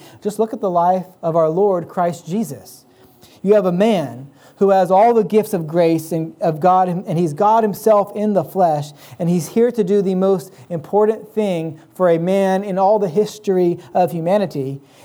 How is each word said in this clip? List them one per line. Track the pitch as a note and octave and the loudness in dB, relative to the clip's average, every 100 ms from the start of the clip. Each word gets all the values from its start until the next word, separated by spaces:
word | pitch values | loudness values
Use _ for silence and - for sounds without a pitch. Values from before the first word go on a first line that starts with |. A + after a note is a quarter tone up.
| - - | -16 -10
just | G#3 G3 | -8 -4
look | A3 | -4
at | A3+ | -4
the | G3+ | -2
life | F3 F3 F#3 F3 - | 0 2 0 -4 -8
of | E3+ E3 | -4 0
our | D#3+ | 0
Lord | E3 G#3 F3+ D#3 | 2 0 0 -4
Christ | - F3 - D#3 | -4 -4 -4 -8
Jesus. | G3+ E3+ A2+ - - _ _ _ _ - _ | -6 -6 -10 -18 -20 _ _ _ _ -20 _
You | F#3+ | 2
have | G#3 F#3 | 2 2
a | |
man | F3 A3 F#3+ C3 A#2+ C#3 _ - - | 0 0 0 -4 -10 -18 _ -12 0
who | G3 | 2
has | F#3+ F3+ | 4 4
all | F#3+ A#3 | 4 4
the | A#3 | 4
gifts | F#3 G#3+ G#3 | 2 0 0
of | F3+ D#3 | -4 -2
grace | E3+ E3 E3 D#3+ | 0 2 0 -2
and | E3 D#3+ - | -6 -6 -4
of | F3 D#3 | -4 0
God, | F3+ F#3 F#3 | 2 2 2
and | F3 G#3+ E3 | -2 -4 -2
he's | E3+ | -2
God | D3+ G#3 A3+ | 0 2 2
himself | A3 - A3 G#3 G3 G#3 | 0 0 2 2 0 -2
in | G#3+ | -2
the | F#3+ | 0
flesh, | D3 F#3+ F3 D3+ D3 - - - | -2 0 0 0 -6 -14 -16 -6
and | F3 | -2
he's | F3 - | -2 -2
here | A3+ A#3+ | 0 0
to | A#3+ | 0
do | F#3 G#3 | 0 0
the | F#3+ F#3 | 0 0
most | F#3+ F#3+ - - - | 0 0 -4 -18 -10
important | E3+ - G3 G#3+ G#3+ - | -10 -2 0 2 -2 -6
thing | G#3+ G#3 E3+ D#3+ D3+ - | -4 -2 -2 -6 -10 -12
for | - F3+ | 0 2
a | E3 | 2
man | F3 G3 F#3+ F#3+ | 2 0 2 0
in | G#3 F#3 | -2 0
all | G3 G#3+ | 2 2
the | F#3+ | 0
history | E3 G#3 - G#3 F#3 F3 E3+ - | -2 -2 -4 -2 0 0 -2 -4
of | F#3 F3 | 0 0
humanity, | E3 E3 G#3 F3+ D3 C3+ C#3 - - | -2 -2 0 -2 -6 -8 -10 -16 -20